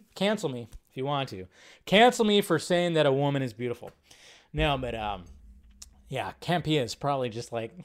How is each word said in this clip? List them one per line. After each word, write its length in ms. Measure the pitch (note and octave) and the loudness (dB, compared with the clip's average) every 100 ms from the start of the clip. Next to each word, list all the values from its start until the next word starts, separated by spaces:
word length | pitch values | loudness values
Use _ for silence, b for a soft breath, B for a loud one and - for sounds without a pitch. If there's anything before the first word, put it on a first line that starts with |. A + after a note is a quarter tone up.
| _ - | _ -4
Cancel 320 | G3 G#3+ D#3 | -2 0 -4
me 200 | B2 A2+ - _ | -6 -12 -18 _
if 60 | C3 | -8
you 80 | |
want 240 | C3+ C#3+ C3 | -4 -2 -4
to. 180 | F#2+ F2+ b b b - | -8 -14 b b b 2
Cancel 380 | G3 B3 A#3+ | 6 6 6
me 160 | G#3+ G3+ | 4 4
for 180 | G3 D#3+ | 4 -2
saying 360 | - F3 F3 | 2 0 2
that 120 | D#3+ D3 | 2 4
a 60 | |
woman 280 | C3+ C#3+ C#3 | 4 0 0
is 120 | B2+ | -4
beautiful. 400 | G#2 B2 A#2 - _ b b b b b | -6 -8 -8 -12 _ b b b b b
No, 240 | D3+ D#3 C3+ | -2 0 0
but, 200 | B2 A2+ | -4 -4
um, 300 | G#2+ F#2+ F2 - - - - - - - - | -4 -6 -10 -20 -20 -20 -20 -20 -20 -20 -10
yeah, 240 | C3 G2 - | -8 -8 -8
Campea 420 | - E3+ D3+ D3+ | -2 -2 2 0
is 140 | A2+ - | 0 -4
probably 320 | C#3+ C#3 B2 | -4 -2 -4
just 240 | A2 - | -6 -8
like, 200 | A#2 A2+ F3+ | -6 -8 -12